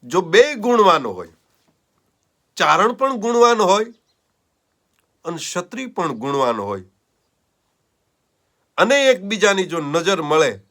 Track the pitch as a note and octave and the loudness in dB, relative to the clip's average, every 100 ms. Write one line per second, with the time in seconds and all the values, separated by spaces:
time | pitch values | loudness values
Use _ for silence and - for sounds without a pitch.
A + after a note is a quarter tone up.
0 | B2 D#3+ E3+ F#3+ C#4+ C#4+ A3 A#3+ G3+ E3 | -2 -4 2 4 4 2 -2 2 4 4
1 | B2 F#2 E2+ _ _ _ _ _ _ _ | 0 -10 -16 _ _ _ _ _ _ _
2 | _ _ _ _ _ - D#3+ D#3 G#3+ A3+ | _ _ _ _ _ -4 0 2 2 0
3 | C4+ B3+ A3 A#3 A#3 A#3 G3 G3 A3+ - | -4 -2 -2 4 4 4 2 2 -2 -10
4 | _ _ _ _ _ _ _ _ _ _ | _ _ _ _ _ _ _ _ _ _
5 | _ _ E3 E3+ - F3+ F3+ A#3 C4 - | _ _ -12 -10 -8 -8 -8 -4 -4 -2
6 | E3+ A#2 C3+ C#3 B2+ A2+ G2+ G2 F#2 _ | -4 -4 -2 0 2 0 -4 -8 -10 _
7 | _ _ _ _ _ _ _ _ _ _ | _ _ _ _ _ _ _ _ _ _
8 | _ _ _ _ _ _ _ - F#3+ C#4+ | _ _ _ _ _ _ _ -2 0 2
9 | C4+ A3 G3 G#3+ G3+ G3 F#3 E3 D3 D#3+ | 2 0 -2 -2 0 0 -2 -6 -4 -2
10 | E3+ F#3+ D3+ D#3 D3 G2 _ | -2 -2 -2 0 0 -2 _